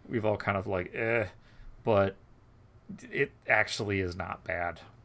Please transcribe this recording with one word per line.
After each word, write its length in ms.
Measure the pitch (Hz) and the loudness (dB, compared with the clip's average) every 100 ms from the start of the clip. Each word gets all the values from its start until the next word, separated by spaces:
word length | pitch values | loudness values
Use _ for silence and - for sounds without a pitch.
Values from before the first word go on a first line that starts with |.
| - | -6
we've 160 | 117 | -2
all 120 | 107 101 | 0 0
kind 180 | - 101 | 0 -2
of 100 | 98 | 0
like, 280 | 95 90 | -2 -4
eh, 320 | - 113 117 101 - - - - - | -2 0 2 0 -6 -20 -20 -20 -4
but 300 | - 104 98 - - - - - - - - 98 127 | 4 6 4 0 -14 -20 -20 -20 -20 -20 -18 -16 -8
it 220 | 120 139 - - | -2 -2 -2 0
actually 520 | 110 107 - 104 98 | 2 2 -2 0 0
is 160 | 92 87 | 0 -4
not 260 | 90 95 | -6 -8
bad. 360 | - 87 85 82 - - | -6 -4 -4 -6 -14 -20